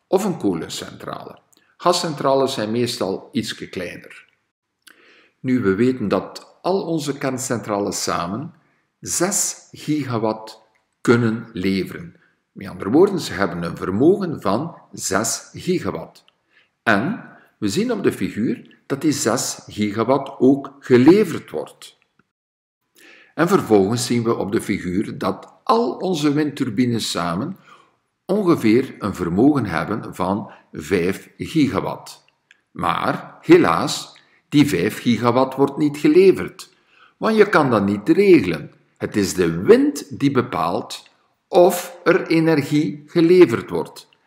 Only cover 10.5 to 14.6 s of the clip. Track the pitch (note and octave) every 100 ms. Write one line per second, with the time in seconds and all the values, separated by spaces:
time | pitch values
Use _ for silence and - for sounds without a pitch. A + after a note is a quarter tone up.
10.5 | - _ _ _ _ - A#2+ A#2 A2+ A#2+
11.5 | F#2 F#2+ F#2+ F2 D#2+ E2+ - _ _ _
12.5 | - G2 F2+ F#2+ C#3+ G#3 F3+ - F#2 F#2+
13.5 | E2+ E2 C#2+ F2 G2 D#3 G3+ F3+ B2 G2
14.5 | G#2+